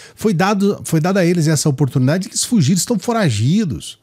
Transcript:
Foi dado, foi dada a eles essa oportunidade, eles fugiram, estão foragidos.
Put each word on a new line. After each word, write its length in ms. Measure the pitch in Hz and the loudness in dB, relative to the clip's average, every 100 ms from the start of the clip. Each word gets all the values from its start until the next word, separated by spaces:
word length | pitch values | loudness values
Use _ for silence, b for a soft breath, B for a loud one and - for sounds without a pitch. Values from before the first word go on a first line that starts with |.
| B | B
Foi 200 | - 220 | -4 -2
dado, 480 | 165 185 208 202 - | 0 0 2 0 -2
foi 160 | - 160 | -2 -2
dada 220 | 170 196 | 0 2
a 40 | 170 | 2
eles 220 | 175 156 | 2 2
essa 220 | 151 156 | 0 0
oportunidade, 580 | 131 139 135 127 180 190 | 0 0 2 0 0 -2
eles 160 | - | -6
fugiram, 340 | - 226 131 185 | 0 2 2 2
estão 220 | - 220 | 0 -2
foragidos. 1000 | - 226 180 104 120 202 202 107 - - | -2 0 0 0 2 2 0 -6 -10 -18